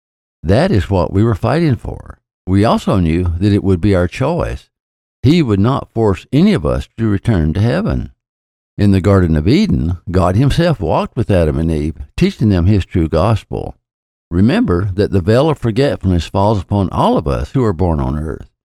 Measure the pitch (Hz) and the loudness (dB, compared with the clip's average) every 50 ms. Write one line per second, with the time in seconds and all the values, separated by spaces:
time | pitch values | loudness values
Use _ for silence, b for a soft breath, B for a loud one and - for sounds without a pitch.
0 | _ _ _ _ _ _ _ _ - 78 98 123 170 190 190 98 78 - 98 90 | _ _ _ _ _ _ _ _ -2 0 2 2 2 2 0 0 0 0 -2 -2
1 | 82 - - 98 110 120 107 - - 110 131 165 175 151 117 - - - - - | -2 0 0 0 2 0 0 -2 -2 -2 0 0 0 0 -2 -2 -6 -10 -12 -14
2 | - - - _ _ _ _ _ - - 95 101 104 127 190 226 - - 135 95 | -16 -20 -20 _ _ _ _ _ -4 0 2 2 2 2 2 0 0 0 0 2
3 | 87 80 80 87 90 87 82 82 98 104 101 101 - 98 95 85 82 104 98 87 | 2 2 0 0 0 -2 -2 0 0 2 2 2 2 0 0 0 2 2 2 2
4 | 90 87 - - 131 143 175 160 127 - - - - _ _ _ _ _ _ _ | 0 -2 -2 -4 -4 -4 -2 -4 -4 -6 -8 -12 -14 _ _ _ _ _ _ _
5 | _ _ _ _ - 120 160 175 151 117 104 95 98 123 135 - - - - 110 | _ _ _ _ 2 2 2 2 2 2 2 2 2 0 0 -2 -6 -6 -4 0
6 | 117 104 90 - - _ - 143 185 220 190 - 76 69 62 67 - - _ - | 0 0 0 -2 -4 _ 0 2 2 2 2 0 0 -2 -2 -4 -6 -8 _ -4
7 | 113 107 101 95 - 110 110 85 78 78 78 90 107 120 139 180 220 180 67 62 | -2 -2 -2 -2 0 0 0 2 0 0 0 0 0 0 0 -2 -2 -2 -4 -4
8 | 52 - - _ _ _ _ _ _ _ _ _ _ _ _ - 101 101 95 95 | -6 -10 -14 _ _ _ _ _ _ _ _ _ _ _ _ 0 2 2 2 2
9 | 85 104 98 95 90 82 80 78 76 95 135 196 220 185 - 64 69 82 87 - | 2 2 2 2 2 2 0 0 2 2 2 2 2 0 0 -2 -2 -2 -4 -6
10 | - - 82 90 87 90 92 107 143 135 - - 170 175 143 - 95 76 107 160 | -6 -4 -2 0 0 0 2 2 2 2 2 2 0 0 0 -2 -2 -2 -2 -2
11 | 208 - - - 107 - 101 87 82 76 67 71 82 82 80 76 73 78 76 - | -4 -4 -4 -4 -2 0 2 2 2 2 0 0 -2 -2 -2 -2 -4 -6 -6 -8
12 | - - - - 175 196 - - 135 107 98 87 85 98 107 98 85 - - 95 | -14 -8 -2 0 0 0 0 0 0 2 2 2 2 2 2 2 0 -2 -2 -2
13 | 82 76 - 78 85 113 110 98 - - - 50 50 - - _ _ _ _ _ | -2 0 0 0 0 0 0 -2 -4 -6 -8 -8 -8 -10 -14 _ _ _ _ _
14 | _ _ _ _ _ - 82 87 98 120 165 233 254 - 90 87 104 101 90 95 | _ _ _ _ _ -4 0 2 2 2 2 2 0 0 0 0 -2 -2 -2 -2
15 | 101 - - 98 80 98 110 123 147 160 143 - - 117 101 117 139 143 95 - | -2 0 0 0 2 2 2 2 2 0 -2 -2 -4 -4 -2 0 0 -2 -2 -2
16 | - 95 90 85 - - - 98 98 107 113 98 82 - 101 101 95 - - - | 0 0 0 0 -2 -2 -2 0 0 0 0 -2 -2 -2 -2 -2 -2 -2 -2 -2
17 | 151 214 247 - - 71 65 60 - - - 135 123 107 90 78 92 87 80 71 | 0 0 0 -2 -2 -2 -4 -4 -4 -4 -2 -2 0 0 0 0 0 0 0 0
18 | 67 64 69 76 76 78 - - - - _ _ _ | -2 -2 -4 -4 -6 -8 -10 -10 -14 -18 _ _ _